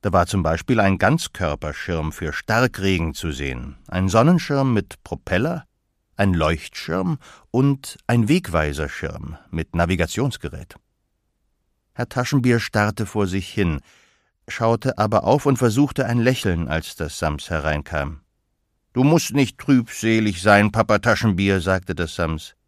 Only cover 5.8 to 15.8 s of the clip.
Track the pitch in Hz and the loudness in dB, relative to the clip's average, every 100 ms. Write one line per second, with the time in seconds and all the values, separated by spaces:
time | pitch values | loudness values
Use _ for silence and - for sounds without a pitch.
5.8 | _ _ _ _ 98 87 78 82 - - | _ _ _ _ 0 2 2 0 -6 -14
6.8 | - 80 185 151 - - _ 120 139 139 | -6 -4 -2 -4 -8 -20 _ 0 2 0
7.8 | - - _ 120 110 170 180 85 76 71 | -6 -18 _ 0 2 2 0 -2 0 -2
8.8 | 73 - - 73 69 80 _ 82 80 85 | -6 -6 -10 -10 -14 -16 _ -8 -4 0
9.8 | 82 87 82 - 135 - 71 - 80 - | 0 0 -2 -2 -4 -4 -10 -12 -16 -20
10.8 | _ _ _ _ _ _ _ _ _ _ | _ _ _ _ _ _ _ _ _ _
11.8 | _ - 123 - 123 143 123 117 - 110 | _ -8 -6 -4 0 2 4 2 2 0
12.8 | 104 104 104 107 98 95 90 - 92 73 | 0 0 -4 -2 0 -2 -6 -2 -2 -2
13.8 | _ _ _ _ _ _ - - 113 117 | _ _ _ _ _ _ -16 -4 0 0
14.8 | 135 - 107 107 - 139 143 131 127 107 | -2 -2 0 0 2 2 2 2 2 2